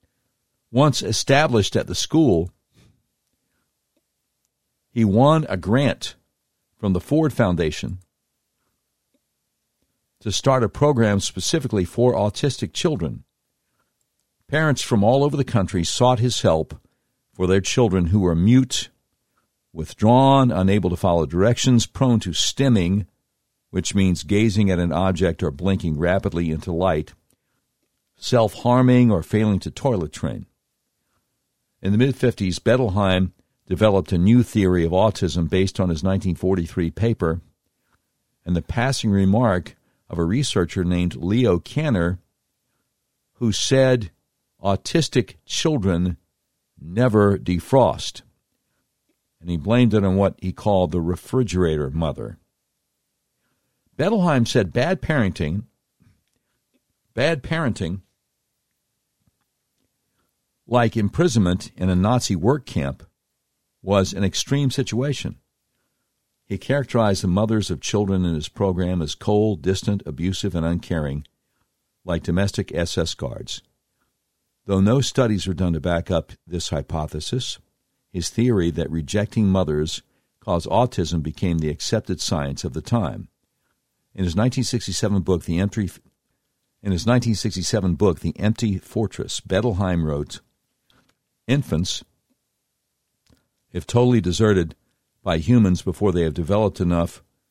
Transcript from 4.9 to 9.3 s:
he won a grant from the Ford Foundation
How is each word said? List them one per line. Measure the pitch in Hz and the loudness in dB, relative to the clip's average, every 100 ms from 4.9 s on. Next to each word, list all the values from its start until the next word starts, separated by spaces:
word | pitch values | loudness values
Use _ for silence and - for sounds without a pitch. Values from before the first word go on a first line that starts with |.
he | 120 | 0
won | 110 101 139 156 156 | 2 4 4 4 0
a | 95 | -4
grant | 87 123 135 - - - _ _ _ _ _ - | 0 0 0 -2 -8 -14 _ _ _ _ _ -6
from | 104 | -2
the | 90 | -2
Ford | - 151 156 | 0 0 0
Foundation | - 101 85 78 - - 92 _ _ _ _ _ _ _ _ _ _ _ 277 _ | 0 0 0 -2 -4 -10 -12 _ _ _ _ _ _ _ _ _ _ _ _ _